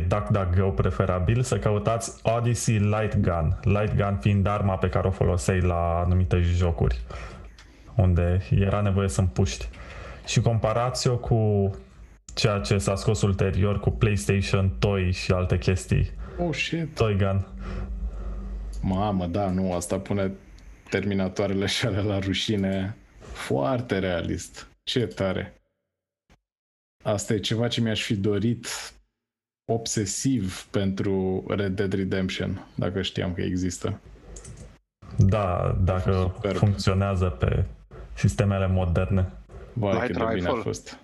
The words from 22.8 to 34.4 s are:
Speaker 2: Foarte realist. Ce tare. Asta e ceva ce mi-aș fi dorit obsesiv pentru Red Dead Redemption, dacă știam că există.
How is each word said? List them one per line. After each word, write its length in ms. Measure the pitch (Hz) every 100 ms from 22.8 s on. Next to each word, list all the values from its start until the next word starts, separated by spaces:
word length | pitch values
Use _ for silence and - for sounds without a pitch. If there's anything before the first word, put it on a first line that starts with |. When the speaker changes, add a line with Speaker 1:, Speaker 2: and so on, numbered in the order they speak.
| 95 - - -
Speaker 2:
Foarte 800 | - - - 131 135 127 123 95
realist. 680 | 95 85 90 - - - - _
Ce 240 | - 131 110
tare. 540 | - 95 95 95 - _ _ _ _ _ _ _ _ _ _ _ _ _ _
Asta 300 | - 104 -
e 40 | 110
ceva 300 | - 113 120
ce 120 | 120
mi-aș 220 | 113 104
fi 140 | - 104
dorit 500 | 104 101 113 117 - - - - _ _ _ _ _ _ -
obsesiv 920 | 113 - - 98 - 135 131 95 90 -
pentru 760 | 104 98 95 98 95 92 92 -
Red 260 | 95 101
Dead 180 | 95 98
Redemption, 760 | 98 95 95 92 - 95 95 -
dacă 280 | - 98 95
știam 320 | 90 - 92
că 60 | 90
există. 600 | 95 90 92 - 98 98 - - - -